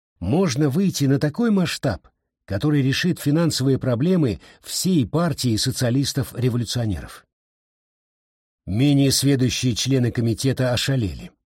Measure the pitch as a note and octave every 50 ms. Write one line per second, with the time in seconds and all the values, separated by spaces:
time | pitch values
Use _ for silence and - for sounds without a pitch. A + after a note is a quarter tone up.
0 | _ _ _ _ E2 F2+ A#2+ F3 G3 E3+ A#2 C3 D#3 C#3+ B2 E3+ G3+ F#3 - -
1 | C#3+ C3+ C#3 C#3 - D3+ D3 - A#3+ A#3 G#3+ G3 F3+ - - - - C#3 G2 -
2 | - - _ _ _ _ _ _ _ - G2 G2+ - D3+ D3+ C#3+ C3 C3 C3 -
3 | - C#3+ C3+ - - C#3+ C#3+ D#3+ E3+ D#3 - - C3 C3+ C3 B2+ - C3+ A#2+ A2+
4 | C#3 F3 F#3+ F3 D3+ A#2+ F#2+ - - - - _ _ - - - - F3 F#3+ D#3+
5 | A#2+ F#2 - D#3 E3+ E3+ B2+ - - B2+ A2 G#2+ - C3 - - B2+ A#2 A#2 C3+
6 | C#3 - - C#3 A#2+ - - A#2+ A#2+ B2+ A2 B2 A#2+ - - B2+ A#2 G#2+ F#2+ D2
7 | A#1 - - - - _ _ _ _ _ _ _ _ _ _ _ _ _ _ _
8 | _ _ _ _ _ _ _ _ _ _ _ _ _ - F#2 A2+ C3+ D3 C#3+ C#3
9 | C#3 C3+ C3 - - C#3 C#3+ B2 C3 B2 - - - B2+ A2+ - - B2+ C3+ C3
10 | B2 A#2 - - A#2+ A#2 A2+ - - C3+ B2 - C3 B2 B2 A#2 - - C#3 C3
11 | A2+ F#2 C#2+ C2 - - - _ _ _ _